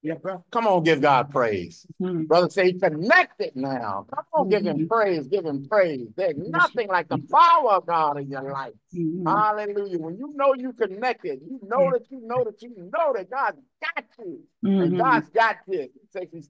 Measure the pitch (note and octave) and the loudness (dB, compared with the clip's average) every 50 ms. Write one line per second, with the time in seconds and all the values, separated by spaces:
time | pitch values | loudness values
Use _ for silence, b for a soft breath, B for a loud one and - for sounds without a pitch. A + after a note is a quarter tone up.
0 | - D3+ D#3+ D3+ - F#3 F#3+ F3 _ _ - A#3+ A3+ G#3+ F#3+ F3+ D#3+ E3 D#3+ C#3+ | -6 -8 -8 -6 -8 -10 -10 -10 _ _ -4 0 2 4 2 4 4 4 2 4
1 | C3+ D3 C#3 B2+ B2 C#3+ - C#3 B2 A2+ G#2 F#2+ F2 E2 - - - _ - _ | 4 4 4 4 4 2 0 0 0 2 0 -2 -6 -8 -14 -20 -20 _ -10 _
2 | F#3 F#3 F3+ E3 D#3+ D#3 D#3 E3+ F3+ E3 - G3 F#3 F#3 F3+ F#3 G3 F3+ D#3 D3+ | -4 -4 -2 -4 0 4 4 4 4 2 2 2 2 2 2 2 -2 -2 0 -2
3 | E3+ A3 D#4+ F#4 F4 - _ _ G3 E3 _ - - C#3 - - A#2 G#2+ G2 G2 | 0 4 4 4 4 2 _ _ -8 -8 _ -6 -6 -4 -4 -4 -4 -4 -6 -6
4 | G#2 _ - - D4+ _ - D#4 C4+ G3 G3+ G#3 G3+ G#3 - D3+ D#3+ E3+ A3+ A3+ | -8 _ -10 -12 -10 _ -2 -2 2 2 2 0 0 -2 -2 -2 -2 0 2 2
5 | G#3+ G3+ F3+ D#3+ C3+ B2+ F3+ G3+ F3 D#3+ C#3+ C3+ C#3 C#3+ G#3+ G#3 F#3+ E3+ D3 C3 | 2 2 0 -2 -2 -4 -4 -4 -2 -4 -6 -6 -6 0 2 2 2 2 0 -6
6 | A#2+ A2 A2 - F#3+ F#3 D3+ C#3 F3 - E3 E4+ F4+ D#4 - B3 A3+ G3+ F#3 F3 | -10 -12 -6 -4 -2 -2 -2 -4 -8 -4 0 2 2 2 2 -4 -4 0 -2 -2
7 | E3 _ E3+ - C#3+ - - D4 E4+ E4+ E4+ E4+ D4 A#3+ G3+ F#3 - - E3+ E3 | -2 _ -6 -6 -4 2 6 6 8 8 6 6 6 4 2 2 2 0 0 2
8 | D#3 D3+ C#3+ C#3+ C#3 C#3 C3+ C3+ C3+ C3+ C#3 C3+ C3+ B2+ - _ _ _ - F3 | 2 0 0 -4 -6 -8 -8 -8 -8 -8 -8 -8 -8 -10 -14 _ _ _ -6 -4
9 | E3+ D#3+ E3 F#3 F#3 D#3+ F#3 G#3 G#3+ G#3+ G#3+ G#3+ G#3 G#3 G3+ G3+ G3+ G3+ F3+ E3+ | -4 -4 -4 -2 0 0 2 2 2 2 0 -2 -4 -4 -4 -4 -6 -4 -6 -8
10 | D#3 D#3+ F3 G#3 C4+ D4 D4 C#4 C#4 C#4 C4 C4 B3 C4 A#3+ A3+ A3+ F#3+ F#3 G3+ | -8 -8 -10 -10 -12 -14 -4 0 2 2 2 2 -2 -10 -4 -4 -4 -4 -2 -4
11 | A#3+ B3+ A#3 - - F3 C#3 C3 C#3+ F#3 C4 B3+ G#3 G3 A3+ C4 C4+ C4+ C4 A#3+ | -4 -4 -4 -4 -6 -8 -8 -8 -10 -14 -16 -14 -8 -4 0 2 2 2 2 -2
12 | A3+ _ C4+ C4 A3+ A3 A#3+ B3+ A#3+ A3 G#3 _ A3 B3 A#3+ G3+ F3 F#3 A#3 D#4+ | -4 _ -20 -18 -10 -6 -4 -2 -2 -4 -6 _ -18 -20 -18 -18 -16 -8 -4 -2
13 | E4 D4+ C4 G#3 F#3 F3+ B3 C4+ C4+ G#3+ F3 - _ _ _ _ D#4 D#4 E4+ D4+ | 0 0 0 -2 -6 _ -6 -4 -4 -4 -4 -6 _ _ _ _ -10 -8 -8 -8
14 | - _ _ _ A#3 - D#3 A#2 - _ _ _ - F#3+ G3 F#3+ F3+ E3 C#3+ C#3+ | -12 _ _ _ -14 -14 -14 -14 -18 _ _ _ 0 0 2 2 2 2 2 2
15 | A#3+ C4 B3 A3 D#3 - _ A3 A3+ A3 G#3 - _ - F#3+ E3+ C#3 B2+ _ - | 2 2 2 2 0 0 _ 2 2 2 0 -4 _ -6 -6 -6 -6 -8 _ -20
16 | _ _ _ G3 F3+ E3 E3 E3 C#3+ | _ _ _ -10 -10 -10 -14 -18 -18